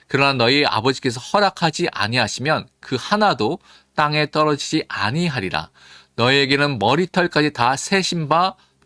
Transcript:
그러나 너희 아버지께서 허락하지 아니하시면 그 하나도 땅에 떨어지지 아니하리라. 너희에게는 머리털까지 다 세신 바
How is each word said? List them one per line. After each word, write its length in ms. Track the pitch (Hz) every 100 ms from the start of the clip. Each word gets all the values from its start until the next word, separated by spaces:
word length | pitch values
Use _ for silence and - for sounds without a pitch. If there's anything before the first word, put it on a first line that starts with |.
| -
그러나 260 | 131 139
너희 320 | 131 117 143 139
아버지께서 540 | 110 123 131 131 117
허락하지 680 | - 202 196 - 165 - 175
아니하시면 760 | - 104 123 107 - 139 143 - _
그 180 | - 127
하나도 600 | - 208 202 139 214 165 _ - _ -
땅에 340 | 147 151 147
떨어지지 540 | 151 151 143 - 160 -
아니하리라. 840 | - 101 156 175 131 92 78 80 _ - - _ -
너희에게는 640 | 120 139 135 143 147 123
머리털까지 720 | 104 151 180 185 175 151 151
다 220 | 131 120 131
세신 520 | - 196 175 175 143
바 280 | 165 185 - _ _